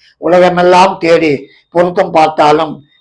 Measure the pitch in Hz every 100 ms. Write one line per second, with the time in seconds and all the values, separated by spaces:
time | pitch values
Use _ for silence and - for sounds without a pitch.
0 | _ _ 156 180 180 175 180 180 190 160
1 | 165 165 160 139 - _ _ 170 175 180
2 | 185 165 269 - 151 151 160 147 - _